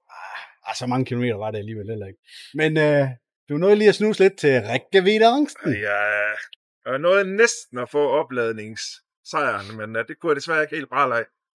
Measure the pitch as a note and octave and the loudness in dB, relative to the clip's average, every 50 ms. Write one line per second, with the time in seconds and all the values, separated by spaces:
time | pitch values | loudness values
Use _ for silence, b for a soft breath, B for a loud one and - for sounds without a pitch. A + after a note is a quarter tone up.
0 | _ B B B F#2 G#2 B B B B B B - G#2+ G#2+ - B2 B2 - C3 | _ B B B -16 -14 B B B B B B -12 -10 -8 -6 -4 -2 -2 -2
1 | B2+ - B2 A#2+ B2 A#2+ G#2+ G2 G#2+ A2 A2 G#2 G2+ G#2+ A2+ G#2+ G2 G#2+ A2+ G#2 | -2 -2 -2 -2 -2 -2 -2 -4 -6 -6 -6 -6 -8 -8 -10 -10 -8 -8 -8 -10
2 | G2 G2 - _ B B B B B B B D3 D#3 D#3 D#3 D#3 D3+ D3+ D3 C#3+ | -10 -12 -16 _ B B B B B B B -2 0 0 2 2 2 4 4 2
3 | C#3 C3 B2 - _ _ _ _ _ - D3 D3+ F3+ G3+ G#3 G#3 G#3+ G#3 - - | 2 0 -4 -10 _ _ _ _ _ -6 -4 0 4 4 4 6 6 4 4 4
4 | G#3 A3 G3+ - F#3 F#3+ F#3+ - - C#3+ C3 B2 G2+ A2 A#2+ C3+ - - G3 F#3+ | 0 0 4 4 4 4 4 2 2 2 2 2 0 0 -4 -4 -4 2 2 4
5 | F3+ G3+ G#3+ G#3+ A3 A#3 B3 D4 D4 - - - - E3+ A#2 G#2 G#2+ G#2 G2+ G2+ | 4 6 4 6 6 6 4 4 -2 -2 -4 -6 -4 -4 -2 -2 -2 -2 0 0
6 | G#2 G#2 G#2 G#2 G#2 G#2+ G#2+ - - - - _ _ _ _ _ - A#2 C3 C#3 | 0 0 0 0 -2 -2 -4 -6 -12 -16 -20 _ _ _ _ _ -8 -6 -6 -2
7 | D#3+ F3 F#3+ G3+ G3 F#3+ F#3+ G#3+ A#3 A#3 - - - _ B2 B2 B2 - - D3 | 2 2 4 4 2 0 2 2 2 2 2 -4 -12 _ -8 -8 -8 -2 0 0
8 | D3 C3 C3 D3+ D#3 - B2+ B2 A#2 A2+ A2+ A2 G#2 A2 A2 - - - - - | 2 2 2 0 -2 -2 -2 -2 -2 -2 -2 -6 -10 -12 -12 -12 -12 -12 -14 -18
9 | _ _ _ _ _ - - D3+ C#3+ B2 G#2+ G2+ G2 G2+ A2 A2 G#2+ G#2+ A2+ A2+ | _ _ _ _ _ -8 -4 -2 -2 -2 -2 -4 -8 -10 -12 -12 -10 -6 -6 -6
10 | A#2 - D#3 - - E3 D3 C#3 - E3+ D#3+ D#3 D3+ D3+ D3+ D#3+ C3+ - B2 C#3 | -6 -6 -10 -6 -2 -2 -2 -2 -2 -2 -2 -2 -2 -2 -4 -10 -8 -4 -2 0
11 | C#3 B2+ A#2 A#2 G#2+ _ _ _ _ _ | 0 2 0 -2 -4 _ _ _ _ _